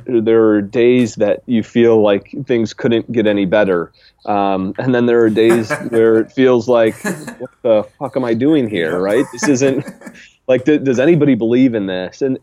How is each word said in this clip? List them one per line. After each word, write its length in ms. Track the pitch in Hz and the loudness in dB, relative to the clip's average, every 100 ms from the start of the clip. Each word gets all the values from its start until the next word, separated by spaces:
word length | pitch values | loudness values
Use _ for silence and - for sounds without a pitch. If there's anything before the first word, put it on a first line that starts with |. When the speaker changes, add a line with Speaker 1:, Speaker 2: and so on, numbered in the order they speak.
| 117 | 0
Speaker 1:
there 380 | 120 110 113 110 | -2 2 2 4
are 120 | 107 | 2
days 540 | 101 123 120 127 117 107 | 0 0 2 2 0 -2
that 260 | 104 - - | -2 -2 -2
you 160 | 117 | -4
feel 400 | - 120 117 113 | -2 0 2 4
like 320 | 107 101 - - 135 | 2 0 -4 -12 -4
things 280 | 120 110 | -4 -4
couldn't 360 | - 127 113 - | -4 -2 -2 -2
get 160 | 117 107 | -2 0
any 200 | 101 98 | 0 0
better. 460 | 104 101 87 80 _ _ _ - | 0 0 -2 -4 _ _ _ -6
Um, 480 | 104 98 95 95 101 | -2 0 -2 -4 -6
and 160 | 123 | -2
then 120 | 123 120 | 0 2
there 160 | 117 | 2
are 60 | 113 | 2
days 400 | 107 113 120 107 | 2 2 2 0
Speaker 2:
<laughs> 180 | - 110 | -6 -4
Speaker 1:
where 300 | 113 113 113 | 0 2 2
it 140 | 110 | 0
feels 360 | - 131 123 117 | 0 2 2 2
like, 260 | 120 113 - 202 170 151 - | 2 0 -2 -6 -8 -12 -14
"What 120 | 127 _ | -16 _
the 220 | 123 107 104 - | 0 0 -2 -8
fuck 180 | 139 139 | -8 -6
am 80 | |
I 100 | 123 | -4
doing 340 | 110 135 156 117 | -2 0 0 0
here?" 240 | 101 80 | -4 -4
Speaker 2:
Yeah. 40 | 87 | -2
Speaker 1:
Right? 280 | 95 110 143 | -2 -2 -2
This 160 | - - | -4 -2
isn't 380 | 131 139 131 - - - - | 0 0 -2 -6 -14 -20 -20
Speaker 2:
<laughs> 300 | - _ - | -20 _ -2
Speaker 1:
like, 160 | 127 | 0
"D-, 140 | 139 151 | 2 0
does 200 | 135 120 | 0 0
anybody 360 | 143 170 143 | 2 2 2
believe 400 | 123 113 123 131 | 2 0 2 2
in 120 | 113 98 | 0 -4
this?" 360 | 92 92 - | -6 -8 -6
And, 160 | 139 131 | -6 -2